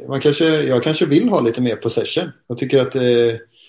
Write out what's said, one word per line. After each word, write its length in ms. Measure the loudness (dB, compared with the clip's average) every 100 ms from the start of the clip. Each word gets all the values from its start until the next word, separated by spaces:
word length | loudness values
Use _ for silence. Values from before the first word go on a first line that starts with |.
| -8
man 120 | -2
kanske, 240 | 0 2 2
jag 380 | 2 0 0
kanske 220 | 0 -2 2
vill 240 | 2 2
ha 120 | 2
lite 200 | 0 0
mer 140 | -2 -2
possession. 560 | -4 -4 -4 -4 -6 -8 -14
Jag 100 | -8
tycker 240 | 0 2
att 100 | 2
det, 500 | 0 2 4 2 0 -8 _